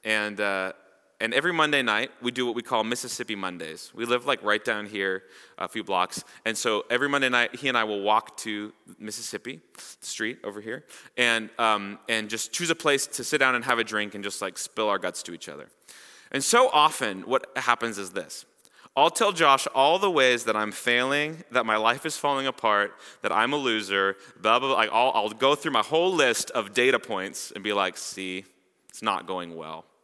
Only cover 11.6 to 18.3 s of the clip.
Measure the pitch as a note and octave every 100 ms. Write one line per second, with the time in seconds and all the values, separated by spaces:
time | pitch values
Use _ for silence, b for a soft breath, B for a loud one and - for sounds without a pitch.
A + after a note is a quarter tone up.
11.6 | A#2 G#2+ G2+ G2+ - A2+ G#2+ A2+ - -
12.6 | E3+ D#3+ D#3 C#3 - - A#2+ D3+ C3+ B2
13.6 | B2 A#2+ A2 G#2+ G#2 G2+ G2+ - G2 F2+
14.6 | - - G#2+ G2 F2+ - - E2+ - D2
15.6 | G1+ _ B B B B B C#3 C3+ A#3
16.6 | B3+ D3+ D3 - A#2 F#2+ F#2+ B2+ - -
17.6 | C3 A#2+ A#2 G2+ F#2+ F#2 D2+